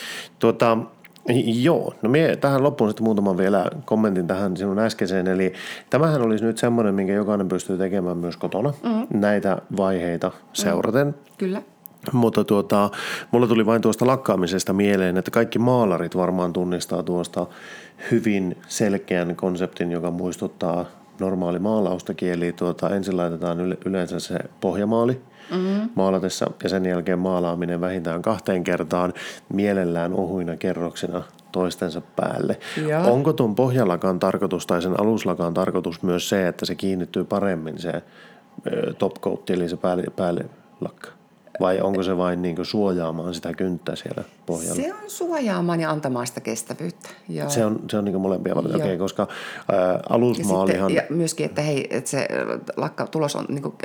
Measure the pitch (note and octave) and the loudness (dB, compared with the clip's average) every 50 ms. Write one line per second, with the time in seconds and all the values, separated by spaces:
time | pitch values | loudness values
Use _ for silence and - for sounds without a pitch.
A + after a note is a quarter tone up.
0 | - - - - - - - - - A#2 - - B2 A#2 A2+ A2+ C3 - - - | -12 -10 -10 -12 -12 -14 -2 2 4 4 4 6 4 4 4 2 0 -4 -10 -18
1 | - - - - - - - - A2 A2+ A2+ A#2+ B2 E3 - - - - - - | -20 -20 -20 -6 -2 2 2 2 2 2 2 2 4 4 4 2 0 -4 -4 -2
2 | - G#2+ C3 D#3 E3 C3+ F2 - - C#3 C#3 C3+ C3+ D3 D3 - A#2 G#2+ G#2+ - | 0 2 4 4 4 4 2 2 2 2 4 4 4 2 4 4 2 2 2 2
3 | A2 A2 A2 G2+ G2+ G2+ F#2 F2+ F#2+ F#2+ G2+ F#2+ - - - D#3 C3+ - A2+ A2 | 2 2 2 4 2 2 2 4 4 4 4 4 2 0 -2 -6 -2 0 2 2
4 | A2 G#2+ F#2+ F#2 F2 E2 F#2+ F#2+ G2+ F#2+ F#2 F2 G2 G2+ F#2+ G#2 A2+ A2 - - | 4 4 2 2 0 0 0 0 0 0 -2 -2 -2 0 0 2 2 0 0 0
5 | G#2+ F2 F#2+ F#2+ F2+ F#2+ F#2 F#2 F#2+ F2+ - - - - - - - - - B2+ | -2 0 0 0 2 2 2 2 2 0 -2 -4 -10 -12 -12 -14 -4 0 2 2
6 | D#3 E3 D3+ C#3 A#2 A2+ A2 G#2 A2 A2+ A2 - - B2 A#2+ A#2 A2 G#2 G2 G2 | 4 4 2 2 2 2 2 2 0 0 0 0 2 2 2 4 4 2 2 2
7 | F#2+ F#2 G2+ G#2 G2+ G2 G#2 G2+ F#2+ F2+ F#2+ F2 - - F#2+ F2 F#2+ F#2 F#2+ G2 | 2 2 2 0 2 2 0 0 0 0 -2 -2 -2 -2 -2 0 0 0 0 0
8 | F2+ F2+ F2 E2+ F2 F2 E2 - - F2 F2 F#2 A#2 C#3+ C#3+ - - A#3+ A3 A3 | 0 0 -2 -2 -4 -4 -4 -4 -4 -4 -2 0 0 -2 -2 -2 -2 -2 -2 -2
9 | - - - G#2 G2+ G#2 G#2 G2+ G2 G2 F2+ - - - G2 G2 G2 F#2+ F#2+ F2+ | -2 0 0 2 4 4 4 2 2 0 0 0 -2 -4 -2 0 0 2 2 0
10 | E2+ F2 E2+ E2+ - F#2 - - - - - - G#2 G2+ E2+ F2 - - G#2+ C3+ | 0 -2 -2 -2 -2 -4 -4 -8 -14 -12 -6 -2 0 0 0 2 2 2 2 2
11 | C#3+ C#3+ D3 - - - - - G3+ F#3 F#3+ G#3 - - _ _ - - - - | 2 0 -2 -6 -12 -18 -8 -6 -4 -4 -4 -6 -8 -12 _ _ -20 -20 -20 -14
12 | - - - B2 A#2 A2+ G#2+ - G#2 - G#2+ G2+ G2 - G#2 G2+ G2+ G2+ - - | -6 0 2 4 4 4 4 4 4 4 4 2 4 4 4 4 4 2 0 -4
13 | - - - - - - - A#2+ B2 G#2+ A#2 A2+ G#2+ G#2 A#2 A2+ G#2 A2 G#2 - | -8 -8 -8 -8 -2 2 4 4 6 6 6 4 4 4 4 4 4 2 2 4
14 | B2 B2 C3+ C3 - - G2+ F#2 F2+ E2 F#2 F#2 - - F#2+ G2 G2+ G2+ G2+ F#2+ | 4 4 4 4 2 2 2 2 2 2 0 0 0 0 2 4 4 4 4 4
15 | F#2+ F2+ F2+ F#2 F2+ - - A#2 A#2 - - A2 A#2 B2 B2+ B2 A#2 G2 F2+ E2 | 4 2 2 0 0 0 2 2 2 2 2 2 4 4 4 4 4 4 2 0
16 | F2 E2 - F#2 F2+ E2+ F2+ F2+ F2+ F2 E2 F#2 F2+ F2+ F2+ F2 - - F#2 E2+ | -2 -2 0 0 0 2 2 0 0 0 0 -2 -2 0 -2 -4 -4 -4 -4 -4
17 | F2 F2+ F2+ F2 E2+ - - F#2 F2 - - - - - - - - - - - | -2 -2 -2 -2 -2 -4 -4 -4 -4 -4 -8 -14 -18 -18 -18 -18 -20 -20 -18 -12
18 | - - A#2+ A2+ F#2+ A2+ G2+ G2 F#2+ F2+ F2 - - - - - A#2 G2+ G2 G2 | -2 0 0 2 2 2 2 2 2 0 -2 -6 -8 -8 -2 0 2 2 2 0
19 | - - F#2+ F2 F2 F2 F2 - - F#2+ F2+ F2 F#2 F2+ - - F2 F2 E2+ E2+ | -2 0 0 0 0 -2 -2 -2 -2 -2 -2 -2 -4 -4 -4 -4 -4 -2 -2 -2
20 | E2+ F2 E2+ F2 F2+ F2+ F2 - - F2+ - - F2+ E2+ E2+ F2 F2 - - - | -2 -4 -4 -4 -4 -4 -4 -6 -8 -8 -6 -4 -2 -2 -2 -2 -4 -6 -10 -18
21 | - - - - F#2+ F#2+ F#2+ F#2 F2 F2 F2 F2 F#2+ G#2+ A2 A2 G2+ F2 F#2 F2 | -20 -16 -8 -4 -2 -2 0 0 0 0 0 0 0 0 2 2 2 0 0 -2
22 | - - F#2 - F#2+ F2+ F2 E2+ F2 F2 E2+ - F#2 F2 E2 - - F2 G2 G2 | -4 -6 -6 -4 -2 -2 0 0 -2 -2 -2 -2 -2 -2 -2 -2 -2 -2 0 -2
23 | F#2 G2 F#2+ F2+ F2 E2+ E2+ D#2+ F2 F2 E2+ E2+ F2+ F#2 F2+ F2+ - F#2 F#2+ F#2+ | -2 -2 -2 0 0 -2 -2 -2 -2 -2 -2 -2 -2 -2 -4 -4 -4 -4 -2 -2
24 | F2 D#2+ F2 E2+ - - F2+ D#2+ - - - - - F#2+ F2 G2 G2+ G#2+ A2+ A2+ | -2 -4 -4 -6 -6 -6 -6 -6 -6 -8 -8 -4 -2 -2 0 0 0 2 2 2
25 | A#2 A#2+ C3 B2 - - - - - - F3 F#3 F#3 F#3+ G3 G#3 G#3+ A#3 A#3 - | 2 2 0 -2 -6 -14 -20 -20 -10 -6 -4 -2 0 0 0 -2 -2 -2 -2 0
26 | - G3 F#3+ F#3+ - - - - - - - - - F2+ F2+ F#2+ F#2 F#2 F2+ F2+ | 2 2 2 2 0 -2 -2 -2 -2 -4 -4 -4 -4 -2 0 0 0 0 0 0
27 | E2 F#2+ F#2 F2 F2+ F#2 F#2 F2+ F2+ E2+ F2 F2 F2 E2+ F2 F2 F2 F2+ F#2+ F2+ | 0 0 0 0 0 0 0 0 0 0 -2 -2 -2 -2 -2 -2 -2 -2 -4 -4
28 | E2 E2 E2 F2 F2+ G#2+ A2 F2+ - - F#2+ F2+ E2 F2+ F2 D#2+ E2 D2+ F2+ F2+ | -4 -4 -4 -2 -2 -2 -2 -2 -2 -2 -2 0 0 0 -2 -2 -2 -2 0 0
29 | F2+ F2+ F2 - - - - - - - G2 G2 G2+ G2+ G2+ F#2+ F2+ F2 E2+ E2+ | 0 0 -2 -6 -10 -14 -14 -14 -10 -4 -2 0 2 2 2 2 2 0 0 0
30 | E2+ F2 F#2 G2 F#2+ E2+ F#2+ F#2 F2 E2+ E2 D#2+ - F#2+ F2 E2 E2+ E2+ D#2 - | 0 0 0 -2 -2 -2 -2 -2 -4 -4 -4 -4 -2 -2 -2 -2 -4 -6 -4 -6
31 | - E2+ F2 F2 F2 - - - - - - F#2 F#2 F2 E2+ - F#2+ E2+ D#2 D#2 | -6 -6 -4 -6 -8 -10 -14 -20 -14 -6 -2 -2 0 -2 -2 -2 -4 -4 -4 -6
32 | - - - - - - - - - - - - - - - D#3 D#3 D3+ D3+ D#3+ | -10 -8 -4 -2 -2 -2 -2 -2 -2 -2 -2 -4 -6 -10 -6 -4 -2 0 0 2
33 | E3 A#2+ A#2+ C3 C#3 D#3+ D3+ B2+ B2+ A2 G2+ A#2 C3 C3 B2 C3 A#2 F#2 F2 E2+ | 4 4 4 4 4 2 2 2 2 2 2 2 2 2 4 2 2 2 2 2
34 | - F#2+ F#2 F2 - F#2+ F#2+ - G2+ F2+ F2+ F2 - - F2+ F2 E2+ F#2 F#2 - | 2 0 0 2 2 0 2 2 0 0 -2 -2 0 0 0 0 2 0 0 2
35 | G#2 A2 A2+ G#2 - G2 F2 D#2+ F2 E2+ E2+ F#2 F#2 F#2 F#2 F#2 E2+ F2+ E2 - | 2 2 2 2 0 0 0 0 0 0 0 0 0 2 0 0 -2 -2 -4 -2
36 | - F#2 F2 F2 - - G#2 G2 F#2 F2 E2 - - - F2+ - - F#2+ F#2+ F2+ | 0 0 0 0 0 0 2 2 2 2 0 -2 -4 -6 -4 -2 -2 -2 -2 -2
37 | F2 E2 - F#2+ F2+ - G2+ G2 G2 G2 F2+ E2 D#2 D#2+ E2 E2+ E2+ E2+ - E2+ | -2 -4 -2 -4 -2 -2 0 0 0 0 0 -2 -4 -6 -8 -6 -6 -4 -4 -6
38 | - - - - - - - - - _ - - - - - - - - - - | -6 -10 -16 -20 -20 -20 -20 -20 -20 _ -18 -12 -6 -4 -2 -2 -2 -2 -2 -2
39 | G2+ F#2+ - - - F#2+ F#2 - - - F#2+ F2+ F2 E2+ F2 F2+ - F#2 F2+ F2+ | -2 -4 -2 -4 -4 -4 -4 -4 -4 -2 -2 0 0 -2 -2 -2 -2 0 0 0
40 | F2+ - - - F#2+ F2 F2 - - - - - - - - - - - - - | -2 -4 -4 -2 -2 0 0 -2 -4 -8 -12 -20 -20 -20 -14 -10 -10 -10 -10 -12
41 | - - - - _ _ _ _ _ - - - F#2 F#2 F#2 F#2+ - G2 G2 F#2+ | -20 -20 -20 -20 _ _ _ _ _ -10 -4 0 2 2 2 2 2 0 0 0
42 | F#2 F#2 F#2+ F2 F2+ F2+ F2+ F2 F2+ F2+ E2 F2 F2 - - G#2+ G2+ G2 F#2 F2+ | 0 0 0 0 0 0 0 0 -2 -2 -2 -4 -4 -2 0 0 2 2 2 0
43 | E2 D#2+ E2 E2 E2 F2+ F2 E2 - F2 E2 - F#2 F#2 F2+ E2 - - - - | -2 -2 -4 -4 -6 -6 -6 -6 -8 -8 -6 -4 -2 -2 -2 -4 -6 -6 -8 -8
44 | - - - - - - - - - - E2 E2 E2 - - - C#4 E4+ G4+ G#4+ | -8 -8 -8 -10 -10 -12 -14 -12 -8 -6 -6 -4 -4 -4 -4 -2 -4 -4 -6 -8
45 | G#4+ G#4 - - F4+ E4+ E4+ D4+ C4 G#3+ F#3 F3 F3 E3+ E3+ E3 D#3+ D#3 D#3 D#3 | -12 -12 -8 -6 -4 -2 -2 0 0 0 0 0 0 0 0 0 0 0 -2 -2
46 | D3+ C3+ B2+ A#2+ A#2+ A#2+ - - - A2 A2+ A2+ - - - - - E2+ E2+ - | -2 -2 -4 -4 -4 -6 -8 -8 -6 -6 -6 -6 -6 -10 -10 -8 -8 -8 -10 -10
47 | - - - - - - E2+ D#2 - D3 C#3+ A#2+ A2+ G#2+ A2 - - - - G#2+ | -16 -20 -20 -18 -12 -10 -6 -6 -4 -2 0 2 2 2 0 -2 -4 -4 -2 -2
48 | G#2 G2+ F#2 F#2+ F#2+ F#2+ F#2+ F2+ F2 F#2 - - - - - - - G2 F#2 E2+ | 0 0 0 0 2 0 0 0 0 0 0 0 0 0 0 0 0 0 0 -2
49 | F#2+ F#2+ - - G2+ - - - - - - - - - G2+ F#2+ F#2 F#2 F2+ - | -2 -2 -2 -2 -4 -4 -6 -8 -12 -12 -12 -6 -2 0 2 4 4 2 2 0
50 | - - - A#2 A#2+ B2 A2+ - E3+ G2 F#2+ F#2 F#2+ F#2+ - - G2 G2 - E3 | 0 0 2 4 4 4 2 2 2 2 2 4 4 2 2 2 2 2 2 0
51 | - - D3+ E3+ E3 D#3+ - - D3+ - - - D3 D3+ D3 C3+ - - - B2 | 0 0 0 0 0 0 -2 -2 -4 -4 -2 -2 -2 0 0 -2 -2 -2 -4 -4
52 | - - - C3+ - - - C2+ B1+ A1 A#1+ - - - - - C3+ - - - | -4 -2 -2 -2 -2 -2 -2 -2 -2 -2 -4 -6 -6 -6 -4 -4 -4 -4 -4 -4
53 | B2 - - D#3+ D3+ C#3+ - - - - C3+ D3 C#3+ D3+ - - - | -4 -2 -2 0 0 0 -2 -4 -4 -4 -4 -4 -4 -6 -8 -6 -6